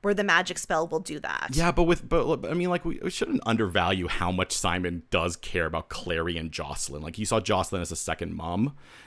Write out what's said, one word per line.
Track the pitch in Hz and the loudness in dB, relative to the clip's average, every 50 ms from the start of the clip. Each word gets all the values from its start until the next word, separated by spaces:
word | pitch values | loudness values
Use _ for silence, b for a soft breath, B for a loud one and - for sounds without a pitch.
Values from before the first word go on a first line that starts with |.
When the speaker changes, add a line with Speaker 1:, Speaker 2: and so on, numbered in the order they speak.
Speaker 1:
where | - 202 202 | 2 2 2
the | 190 202 | 2 4
magic | 196 170 175 180 - 180 - | 4 4 4 4 2 -4 -6
spell | - - 185 160 160 170 | -2 0 0 0 0 0
will | 160 160 | -2 -4
do | - - 156 147 | -4 -4 -8 -6
that. | - - - - - - | -6 -4 -4 -4 -4 0
Speaker 2:
Yeah, | 131 151 165 175 | 2 4 4 4
but | - - 175 | 6 6 6
with, | 165 175 - - - | 6 6 2 2 0
but, | - 170 120 135 160 127 - - | 2 2 4 2 2 0 0 -2
I | 160 | -2
mean, | 175 175 180 | 0 0 2
like, | 175 175 - | 0 0 0
we, | 170 - - | -2 -4 -2
we | - 185 | -4 -6
shouldn't | - - - - 302 - - | -2 -2 -2 0 0 -2 2
undervalue | 110 113 110 110 95 82 98 85 87 95 95 87 85 | 2 2 2 2 2 4 2 4 4 2 0 0 -2
how | - - 90 87 | -2 0 0 0
much | 92 92 92 - | 0 0 0 0
Simon | - - - 92 87 90 90 90 87 85 - _ | -2 0 0 0 0 0 0 -2 -4 -4 -6 _
does | - 87 82 90 85 | 0 0 0 0 -4
care | - - - - 90 82 | -6 -8 -4 -2 -2 0
about | 80 82 82 - _ | 0 -2 -4 -6 _
Clary | - - - 87 85 82 82 87 87 | -10 -10 -6 -4 -2 -2 -2 -2 -2
and | 82 80 82 | -4 -6 -6
Jocelyn. | - - 80 71 73 - - - 69 73 | -6 -6 -8 -6 -6 -6 -6 -6 -8 -8
Like, | 78 80 82 | -10 -10 -6
he | 104 107 | -6 -2
saw | - 117 110 | 0 0 0
Jocelyn | - - 107 90 92 - - 92 | 2 2 2 2 2 0 -2 -4
as | 87 - | -4 -4
a | 85 | -6
second | - - - 80 - 87 82 82 | -6 -4 -4 -4 -4 -4 -8 -6
mom, | 82 80 82 87 95 113 143 143 B B B B B B | -6 -6 -4 0 0 0 0 -2 B B B B B B